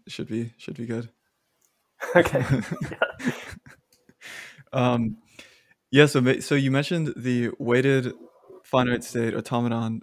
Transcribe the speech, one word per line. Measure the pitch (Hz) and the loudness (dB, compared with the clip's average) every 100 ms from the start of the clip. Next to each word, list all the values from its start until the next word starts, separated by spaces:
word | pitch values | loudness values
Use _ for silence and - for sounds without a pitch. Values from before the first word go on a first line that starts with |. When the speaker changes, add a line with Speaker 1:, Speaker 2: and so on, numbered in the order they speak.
| - | -16
Speaker 1:
it | |
should | - - | -12 -8
be, | 113 117 _ | -6 -8 _
should | - - | -14 -12
be | 117 | -8
good. | 113 117 | -8 -10
Speaker 2:
<laughs> | _ _ _ _ _ _ _ _ - - 175 | _ _ _ _ _ _ _ _ -14 2 4
Okay. | 170 139 135 | 4 2 0
Speaker 1:
<laughs> | 135 - - | -2 -2 -8
Speaker 2:
Yeah. | - - - - 262 - - - - - _ _ _ _ - - - - - | -8 -4 -4 -4 -6 -6 -12 -18 -20 -20 _ _ _ _ -18 -18 -18 -20 -6
Speaker 1:
Um, | 131 123 120 113 107 _ - - _ _ _ - | 0 2 2 0 -6 _ -20 -20 _ _ _ 2
yeah, | 135 147 | 6 6
so | 139 | 6
ma-, | 123 - | 2 2
so | - | 0
you | 143 135 | 0 2
mentioned | 135 147 175 151 - | 0 0 -2 -4 -4
the | 123 123 120 - | -2 0 -2 -4
weighted | 117 123 135 135 123 - - _ - - | 2 4 4 2 0 -8 -18 _ -20 -20
finite | - 131 123 120 | 0 2 2 -2
state | - 117 113 | -4 -4 -2
automaton | 110 - 120 120 117 113 113 | -4 -4 -2 -2 -2 -4 -6